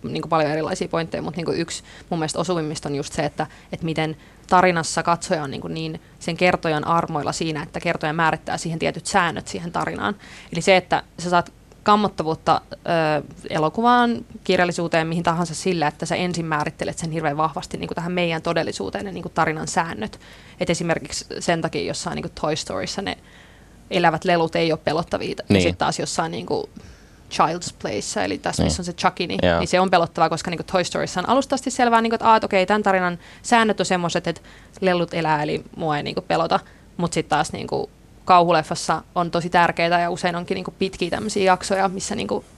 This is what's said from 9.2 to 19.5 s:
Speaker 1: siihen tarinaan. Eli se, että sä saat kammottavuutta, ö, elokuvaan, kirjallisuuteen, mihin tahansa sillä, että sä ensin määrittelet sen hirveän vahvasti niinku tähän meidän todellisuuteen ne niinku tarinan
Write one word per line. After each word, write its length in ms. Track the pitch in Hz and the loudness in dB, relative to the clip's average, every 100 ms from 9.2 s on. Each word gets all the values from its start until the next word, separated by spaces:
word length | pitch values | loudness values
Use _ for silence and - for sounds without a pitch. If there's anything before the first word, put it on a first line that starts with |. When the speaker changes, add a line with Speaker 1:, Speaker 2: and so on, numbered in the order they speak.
| 170 - - | 2 -2 -8
Speaker 1:
siihen 240 | 190 170 | -8 -6
tarinaan. 440 | 165 160 170 - 202 - - - | -4 -4 -2 -4 -4 -10 -20 -10
Eli 80 | 165 | -2
se, 140 | 196 185 | 4 4
että 260 | - 160 - - | 4 0 -2 -10
sä 120 | 175 | 0
saat 220 | 175 170 - - - | 0 0 -6 -20 -4
kammottavuutta, 800 | - 208 196 - 160 160 - - - | 4 4 4 0 -2 0 2 0 0
ö, 40 | - - 170 156 151 - - - | -10 -2 0 2 0 -4 -12 -6
elokuvaan, 720 | 160 156 233 240 247 240 233 - 214 | -2 -2 2 4 4 4 0 -8 -6
kirjallisuuteen, 640 | - 180 175 170 170 165 160 | 0 2 2 0 0 0 0
mihin 160 | 175 | 0
tahansa 300 | 175 165 165 | 0 0 -2
sillä, 320 | 151 190 170 147 | -2 -2 0 0
että 200 | - 160 | -2 -2
sä 100 | - | -2
ensin 300 | 180 170 160 | -2 -2 -2
määrittelet 520 | 151 151 - - - | -2 -2 -4 -6 -6
sen 120 | 165 | -6
hirveän 260 | 160 151 147 | -2 -2 0
vahvasti 400 | 156 165 - - | -2 -2 -10 -8
niinku 180 | 165 | -8
tähän 180 | 165 170 | -6 -4
meidän 300 | 180 175 160 | 0 0 -2
todellisuuteen 640 | 170 165 - - 196 196 | -2 -2 -2 -4 -6 -6
ne 80 | 196 | -8
niinku 160 | 180 170 | -8 -4
tarinan 400 | 175 160 | 0 0